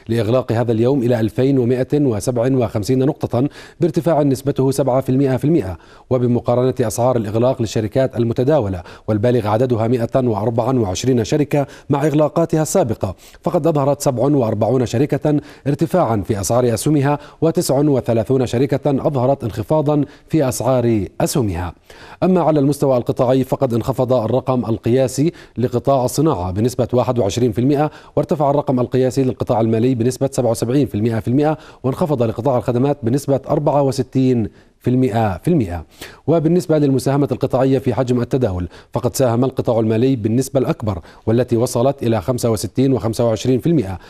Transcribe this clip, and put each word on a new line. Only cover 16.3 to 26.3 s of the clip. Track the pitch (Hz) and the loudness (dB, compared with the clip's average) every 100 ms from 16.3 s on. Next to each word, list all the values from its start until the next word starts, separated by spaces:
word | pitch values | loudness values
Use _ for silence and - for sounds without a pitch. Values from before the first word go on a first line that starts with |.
| 101 | -4
أسعار | - 120 123 | 0 2 2
أسهمها، | 110 147 151 135 147 - - | 0 0 0 0 -2 -8 -2
وتسع | 160 180 160 135 | -2 0 0 2
وثلاثون | 151 131 117 110 110 131 117 | 2 2 0 0 0 0 0
شركة | 117 143 143 147 135 151 | 0 0 0 0 -2 -2
أظهرت | 139 127 139 | 0 0 0
انخفاضا | 113 107 - 156 147 151 135 - - | -4 -6 -2 0 2 0 -2 -8 -4
في | 160 131 | 0 0
أسعار | - 120 127 117 110 87 - | -2 0 2 2 0 -2 -4
أسهمها. | 170 160 107 85 87 - - - - - | -2 0 -2 -4 -8 -12 -20 -20 -20 -2
أما | 180 180 | 2 2
على | 147 151 | 4 2
المستوى | 139 139 139 127 | 2 2 2 2
القطاعي، | 120 - 123 135 | 0 0 2 2
فقد | 127 143 135 | 0 -2 0
انخفض | 117 139 127 123 | 0 -2 -2 0
الرقم | 127 110 123 - 127 | 0 2 0 0 -2
القياسي | 107 110 113 127 131 - 160 - - - | -2 -2 0 2 2 0 -2 -4 -10 -4
لقطاع | 120 120 - 139 | -2 0 2 2
الصناعة | 123 - 160 | 0 0 0